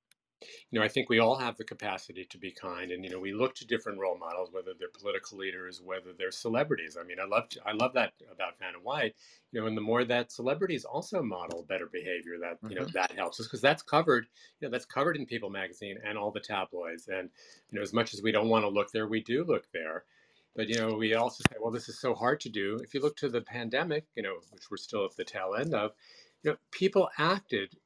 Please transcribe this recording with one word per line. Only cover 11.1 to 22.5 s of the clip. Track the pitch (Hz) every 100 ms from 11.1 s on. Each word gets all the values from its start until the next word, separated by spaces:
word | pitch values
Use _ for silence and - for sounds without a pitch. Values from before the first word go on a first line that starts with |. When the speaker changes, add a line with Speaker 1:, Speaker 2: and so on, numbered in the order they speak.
| 190
Speaker 1:
model | 117 92 85 85
better | 87 95 87
behavior, | 90 90 87 85 85
that, | 87 85 110
you |
know, | 90
Speaker 2:
Mm-hmm. | 87
Speaker 1:
that | - 90
helps | 98 85 -
us, | 113
'cause | 104
that's | 139 156
covered, | - 151 165 120 113 _ - -
you | 143
know, |
that's | 123
covered | - 131 156 156
in |
People | 123 117 98
magazine | 98 92 - 101 95
and | 104 107
all | 104
the | 107
tabloids. | - 101 95 87 85 82 -
And, | 95 90 _ - - -
you | 101
know, |
as | 98
much | 113 113
as | 101
we | 110
don't | 107 113
wanna | 113 104
look | 101 101
there, | 110 107
we | 110
do | 110 131
look | 175 107 -
there. | 82 80 82 - _ _ _ _
But, | - 107
you | 117
know, | 113
we | 107 110
also | 113 120 - -
say, | 107
"Well, | 113
this | 113 113
is | 110
so | 127
hard | 113 120 151
to | 120